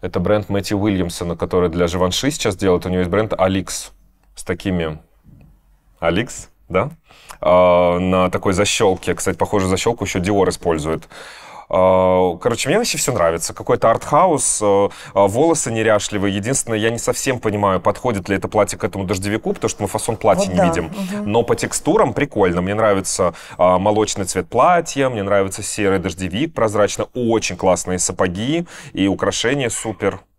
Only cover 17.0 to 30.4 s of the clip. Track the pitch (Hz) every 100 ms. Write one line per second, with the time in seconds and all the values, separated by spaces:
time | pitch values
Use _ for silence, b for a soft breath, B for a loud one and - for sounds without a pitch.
17 | - 120 - 127 110 104 101 92 95 98
18 | 127 101 90 98 92 107 101 - 110 95
19 | 95 95 101 107 180 202 220 - 104 107
20 | - 113 - 95 196 185 180 165 117 196
21 | 180 208 208 113 117 117 120 - - 214
22 | 175 101 143 - 95 85 90 104 110 98
23 | 95 - 90 82 B B 90 92 98 107
24 | 104 - 92 92 87 117 147 175 165 139
25 | 135 117 98 101 98 95 104 - 101 95
26 | 90 87 92 92 160 - 113 104 101 -
27 | 107 127 117 113 - 90 95 87 - 92
28 | - 92 95 90 117 165 170 B 139 -
29 | 98 90 98 - 113 143 123 - 117 101
30 | 98 87 _ _